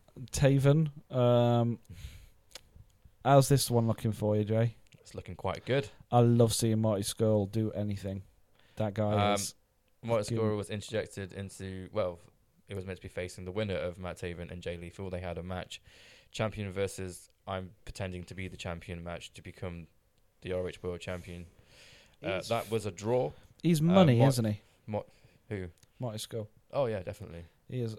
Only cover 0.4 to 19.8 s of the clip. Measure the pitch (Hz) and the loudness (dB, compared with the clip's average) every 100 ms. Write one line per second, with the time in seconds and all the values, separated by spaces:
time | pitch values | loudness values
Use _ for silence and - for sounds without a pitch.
0.4 | 139 139 139 151 156 - - 127 123 120 | 4 6 6 6 4 -4 -6 2 6 6
1.4 | 120 120 117 117 - 85 - - - - | 6 4 2 0 -8 -16 -16 -16 -20 -20
2.4 | _ - - - - _ - _ 127 139 | _ -20 -20 -20 -20 _ -20 _ 6 8
3.4 | 135 139 - 120 113 107 113 101 107 107 | 8 4 4 2 2 0 -2 0 2 2
4.4 | 104 110 117 - - - - 92 95 85 | 2 2 0 -2 -16 -20 -18 -14 -14 -8
5.4 | 95 82 - 135 135 - - 120 120 120 | -6 -6 -2 -2 -2 -10 2 6 6 6
6.4 | 117 - 113 110 110 101 101 - 110 107 | 6 4 2 2 2 0 -2 0 2 2
7.4 | 98 110 110 95 104 98 98 95 - _ | 2 -2 -2 -2 -4 -4 -6 -8 -10 _
8.4 | _ _ _ - 107 101 104 104 104 101 | _ _ _ -6 -4 -2 0 2 2 2
9.4 | 98 - _ _ _ _ 117 117 107 113 | -2 -10 _ _ _ _ -2 -2 0 0
10.4 | 107 104 98 104 - 110 78 - 92 95 | 0 -2 -4 -8 -4 -4 -4 -8 -10 -10
11.4 | 98 - 95 95 92 107 92 87 - _ | -12 -10 -10 -10 -6 -4 -4 -6 -14 _
12.4 | _ _ - 98 92 90 95 - 90 - | _ _ -12 -10 -10 -12 -10 -8 -8 -8
13.4 | 92 95 107 87 85 87 90 80 90 82 | -8 -4 -2 -2 -4 -6 -10 -8 -8 -8
14.4 | 87 90 87 87 87 - 95 90 90 85 | -10 -10 -8 -8 -10 -10 -8 -6 -6 -8
15.4 | 87 90 - - - - - - _ - | -8 -8 -10 -14 -20 -20 -20 -20 _ -4
16.4 | 110 95 101 95 98 - 92 87 - _ | -4 -4 -6 -2 -4 -4 -10 -10 -18 _
17.4 | - 95 92 - - - 95 90 85 92 | -8 -8 -8 -14 -14 -8 -8 -8 -10 -10
18.4 | 92 87 92 85 - 85 85 85 - - | -10 -8 -8 -8 -10 -10 -10 -10 -12 -18
19.4 | 90 - 92 85 | -18 -12 -10 -10